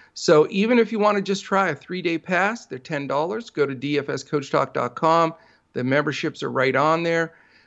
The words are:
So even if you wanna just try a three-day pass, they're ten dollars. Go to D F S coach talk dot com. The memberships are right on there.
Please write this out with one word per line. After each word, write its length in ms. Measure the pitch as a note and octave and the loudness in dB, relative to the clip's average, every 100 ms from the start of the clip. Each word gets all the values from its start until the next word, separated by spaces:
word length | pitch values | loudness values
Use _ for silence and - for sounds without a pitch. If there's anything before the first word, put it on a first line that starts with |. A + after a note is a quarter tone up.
| - | -20
So 340 | - - D3+ D3+ | -4 4 6 6
even 280 | G3 A3 B3 | 2 4 4
if 140 | A3+ | 2
you 60 | A3+ | 2
wanna 240 | G#3 G#3 | 2 0
just 200 | G3 G3 | -2 -4
try 280 | - G3 F#3 | -2 0 0
a 40 | |
three-day 440 | C#3 - F3+ E3+ E3 | -4 -8 -6 -4 -4
pass, 480 | - F3+ G3 A#3 - | -2 0 0 -2 -10
they're 120 | C3 | -16
ten 280 | - D3 C#3 | -8 -6 -2
dollars. 420 | C#3 E3 A3 A#3 | -2 -2 -6 -8
Go 160 | - | -2
to 100 | C#3 | -2
D 240 | C3 C#3+ D3 | -2 -2 -2
F 120 | C3+ | -2
S 120 | C#3 | -6
coach 280 | - D3+ C3+ | -4 -6 0
talk 240 | D3 C3+ | 0 0
dot 200 | C3+ B2 | -2 -4
com. 380 | - D#3+ E3 E3 D#3+ _ _ _ | 0 2 4 2 -2 _ _ _
The 100 | - | -4
memberships 600 | B2+ C#3 D3 C#3 D#3+ - | 0 0 0 -2 -6 -6
are 80 | C3+ | -4
right 260 | B2 C3 C3 | 0 2 2
on 260 | D3+ E3 | 2 2
there. 320 | E3+ E3 E3 - _ _ | 0 -2 -2 -8 _ _